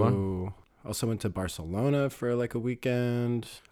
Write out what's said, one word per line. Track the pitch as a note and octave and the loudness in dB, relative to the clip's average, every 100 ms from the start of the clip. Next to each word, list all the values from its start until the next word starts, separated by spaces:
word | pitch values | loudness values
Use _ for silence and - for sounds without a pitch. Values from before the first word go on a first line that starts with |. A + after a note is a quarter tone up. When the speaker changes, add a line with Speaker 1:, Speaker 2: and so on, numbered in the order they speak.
Speaker 1:
fun. | A2 G2 F#2+ F#2 F#2 - - _ | 4 4 2 -2 -4 -8 -18 _
Speaker 2:
also | - G#2 A#2 | -8 -2 -2
went | A2 | 0
to | G#2+ | -2
Barcelona | F#2+ F#2 - D#2+ F#2+ C3+ C#3+ C#3 | -2 -4 -4 -4 0 2 2 2
for, | - A#2+ | 0 0
like, | A#2+ A#2+ | 0 0
a | A#2+ | 0
weekend. | A#2+ B2 B2+ B2 B2 A#2+ A#2+ A#2+ A2 - - | -2 -2 0 2 2 2 0 0 -4 -14 -10